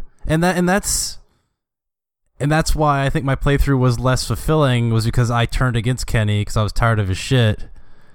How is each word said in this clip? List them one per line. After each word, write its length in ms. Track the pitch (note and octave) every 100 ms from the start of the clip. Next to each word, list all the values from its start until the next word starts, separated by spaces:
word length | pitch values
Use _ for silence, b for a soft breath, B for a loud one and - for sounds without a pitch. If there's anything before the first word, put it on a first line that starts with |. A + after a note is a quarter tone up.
| - _ A#2
And 160 | D#3
that, 140 | F3 F3
and 100 | F3+
that's, 500 | G3 - - - - - _ _ _ _ _ _ _ _ _ _ -
and 120 | C#3
that's 240 | D#3 D#3+ D3+
why 280 | D3+ C#3 C#3
I 40 |
think 160 | D#3 C3+
my 100 | C3
playthrough 440 | C#3+ C#3 C#3 C3+
was 200 | B2+ A#2
less 280 | B2 B2+ -
fulfilling, 640 | A#2 - D#3 C#3+ A#2+ A#2
was 140 | A2+ A2
because 260 | B2+ A#2
I 140 | A#2+ A#2
turned 300 | - C3 A#2
against 300 | A2 B2 -
Kenny 360 | A#2 G#2 G#2 G#2
'cause 120 | -
I 60 |
was 80 | G#2
tired 260 | - A#2 G#2+
of 80 | F#2+
his 100 | F#2+
shit. 500 | - C3 A2 - - b b b b